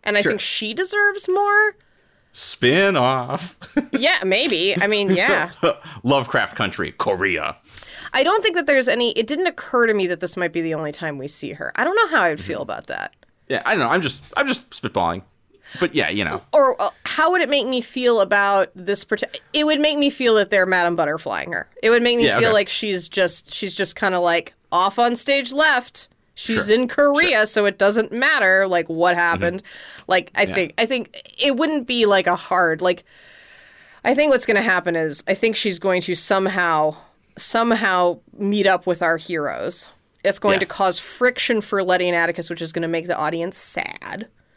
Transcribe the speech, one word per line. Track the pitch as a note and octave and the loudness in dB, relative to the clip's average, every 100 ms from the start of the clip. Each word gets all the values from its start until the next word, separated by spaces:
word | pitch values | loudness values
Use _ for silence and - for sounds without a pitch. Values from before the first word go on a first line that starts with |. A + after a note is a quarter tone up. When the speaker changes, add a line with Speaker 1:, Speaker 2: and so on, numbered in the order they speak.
Speaker 1:
and | G#3 G#3 | -2 0
I | |
Speaker 2:
Sure. | G3+ | 0
Speaker 1:
think | G3+ | -2
she | - - G#3+ | -4 -6 -6
deserves | A#3+ F#4 G#4 G4+ G4+ F#4 | -4 -4 0 0 0 -2
more. | F#4+ G4+ G#4 G#4+ G#4 _ _ _ _ _ | 0 2 2 2 -2 _ _ _ _ _
Speaker 2:
Spin | - - - B2 E3+ G3 D#3+ | -8 -8 0 2 4 4 4
off. | B2 C3 B2 D3+ F3+ - | 2 0 -2 -8 -8 -14
<laughs> | - C#4+ - | -8 -4 -4
Speaker 1:
Yeah, | C4 C#4+ F#4 | 0 0 0
maybe. | F#3+ G3+ D4 E3+ F#3+ F3+ | 0 0 0 0 0 0
I | G3+ | 0
mean, | G#3+ G3 F3+ | 0 0 2
yeah. | A#3+ A#3 E3+ - | 2 0 -2 -2
Speaker 2:
<laughs> | E3+ - - G2+ | -2 -2 -8 -6
Lovecraft | B2 C#3 A#2+ B2+ G2 - | 0 2 2 0 -2 -2
Country, | G2+ - D2 - | -4 -4 -6 -4
Korea. | - F#2 G2 D#2+ D2 - - - - - - | -2 0 0 0 -4 -8 -14 -18 -16 -16 -4
Speaker 1:
I | C4 | 0
don't | D#4 G#4+ | 2 2
think | A4 | 0
that | F4 D4 | 0 2
there's | C4+ B3 | 2 2
any, | A#3 A#3+ | 0 0
it | - A3+ | 0 -2
didn't | D4+ F4+ | -2 -2
occur | - - B3 A3+ | -4 -2 2 2
to | |
me | G#3 F3+ | 2 0
that | E3+ | -2
this | F3+ F#3 | -6 -4
might | E3+ | -4
be | E3 | -2
the | E3 | -4
only | D#3 D3+ | -4 -6
time | - D#3+ C#3 | -6 -8 -8
we | C#3+ | -10
see | - B2+ | -10 -10
her. | - C#2 | -10 -8
I | - | -4
don't | D4 G#4 | 0 0
know | G4 D4+ | 0 2
how | |
I | F3 | 0
would | D3+ | 0
feel | - A#2+ | -6 -8
Speaker 2:
Mm-hmm. | C#3 | -8
Speaker 1:
about | B1+ - | -10 -10
that. | G1+ G1+ _ _ _ - | -10 -10 _ _ _ -6
Speaker 2:
Yeah, | C3 | -4
I | - | 0
don't | G#3 | 0
know. | A#2+ | 0
I'm | F3+ | 0
just, | D3+ - - - | -2 -6 -6 -4
I'm | C#4 | -2
just | - - | -2 -6
spitballing. | - A2 G2 E2+ F2+ - _ _ _ - - | -8 -4 -2 -2 -2 -10 _ _ _ -14 -4
But | E3+ | -2
yeah, | D3+ E2 | 0 0
you | G3+ | 0
know. | E3+ D#3+ - | -2 -4 0
Speaker 1:
Or, | D#4 C4+ - | 4 4 2
uh, | G3+ - | -4 -6
how | - - D#4+ | -6 0 2
would | F4+ | 2
it | C4 | 2
make | C#4+ B3+ | 0 0
me | B3+ | -2
feel | B3 B3+ B3 A3+ | -4 -2 2 2
about | F#3+ G3+ G3+ G3 F#3 | 2 2 4 2 0
this | - F3+ G3 | -4 -4 -2
parti-, | - G#3 - - _ | -2 -4 -6 -10 _
it | D4+ | 0
would | D4+ D4 | 2 2
make | D4+ D4 | 2 2
me | C#4+ | 0
feel | C#4 A#3+ A3 | 0 2 4
that | G3 | 4
they're | G3+ F#3 | 2 2
Madame | F#3 E3+ E3+ | 2 2 0
Butterflying | D3+ D#3 - F2 E3+ | -2 -2 -4 -6 -6
her. | F2+ - - | -8 -10 -2
It | A3+ | 2
would | A#3 | 4
make | A#3+ A#3+ | 4 2
me | A3+ | 2
Speaker 2:
Yeah, | A3 | 2
Speaker 1:
feel | A3+ | 2
Speaker 2:
okay. | |
Speaker 1:
like | G#3+ G3 | 2 0
she's | - G#3+ F#3 E3+ | -2 -4 -4 -4
just, | G3 F3 - - | 0 0 0 -6
she's | - G3 | -8 -6
just | - F#3 - | -4 -4 -2
kinda, | G3 F3+ | 0 2
like, | F3 E3+ - _ - | 2 0 -2 _ -2
off | F3+ G3 A#3+ | 0 2 2
on | A#3+ A#3+ | 2 2
stage | - C#4 B3 | 0 0 0
left. | C#4 D#4 B3+ B3 - - _ _ | 0 2 2 -2 -10 -16 _ _
She's | - - A3 G3+ | -10 -4 -2 2
Speaker 2:
Sure. | |
Speaker 1:
in | A3+ B3 | 2 2
Korea, | - C#4+ C#4+ F4+ A3 | 2 4 4 2 2
Speaker 2:
Sure. | G#3+ | 2
Speaker 1:
so | A3 G3+ | 2 2
it | G3 | 2
doesn't | G3+ A3 A3 | 2 2 0
matter, | A#3 C#4 D4 F#3+ F#3+ F#3+ | 0 0 2 4 4 4
like, | F3 E3 | 2 0
what | E3 F3 | 2 2
Speaker 2:
Mm-hmm. | F3 | 4
Speaker 1:
happened. | E3+ F3 E3+ F#3 - - - - - | 2 2 -2 -4 -10 -20 -20 -12 -2
Like, | F#3 - - | -2 0 -2
I | |
Speaker 2:
Yeah. | G3 | 0
Speaker 1:
think, | G3 E3+ - | 0 -2 -2
I | A#3 | -2
think | B3+ - - - - | -2 -6 -16 -16 -2
it | C#4 B3+ | 0 2
wouldn't | D#4+ D4 A#3+ | 0 0 -2
be, | A#3+ G#3 | 2 4
like, | G3 F3 | 4 2
a | F3+ | 0
hard, | - F#3 E3+ D#3+ | 0 0 2 2
like, | F3+ F3+ - - - - - - - - - - | 0 -2 -6 -20 -20 -20 -20 -20 -20 -20 -20 -4
I | - | 0
think | C#4 D4+ | 2 4
what's | B3+ B3+ | 2 2
gonna | G#3 | 0
happen | A3 F3+ F3+ | 2 0 0
is, | E3 D#3+ - - | -2 -2 -2 -2
I | |
think | F#3 A3+ G#3 | 0 0 0
she's | G#3+ F3 | -2 -2
going | G3 F3+ | 0 0
to | F3+ | 0
somehow, | F3 - F#3+ F#3+ F#3 E3+ D#3 D#3 D#3 - _ _ - | 0 0 2 0 0 0 2 0 -2 -14 _ _ -4
somehow | - A3+ A#3 A3+ G#3 F3+ F3 E3+ _ - | 0 2 2 2 2 2 2 0 _ -6
meet | G3+ G#3 F#3+ | -2 2 4
up | F3+ F#3 | 2 0
with | E3+ | 0
our | E3+ E3 | 0 -2
heroes. | D#3+ D#3+ C#3+ C2 A2+ - - _ _ _ | -4 -4 -4 -4 -6 -6 -8 _ _ _
It's | G3 F#3+ | -2 0
going | G#3 F#3+ | 0 0
Speaker 2:
Yes. | F#3 | -2
Speaker 1:
to | |
cause | - F#3+ F3 | 0 0 0
friction | - - B3 B3 - A3 | -4 -2 0 0 -2 -2
for | - G3+ | -2 -2
Letty | F#3 F3+ F3+ | 0 0 2
and | E3+ | 0
Atticus, | E3+ E3+ - | 0 -2 -8
which | E3+ | -8
is | E3 | -6
gonna | E3+ E3 | -4 -4
make | E3 E3 | -4 -4
the | - | -2
audience | D3+ E3 F3 - | -2 -4 -6 -4
sad. | - - - - - - A3+ _ _ | -4 -4 -6 -10 -12 -12 -14 _ _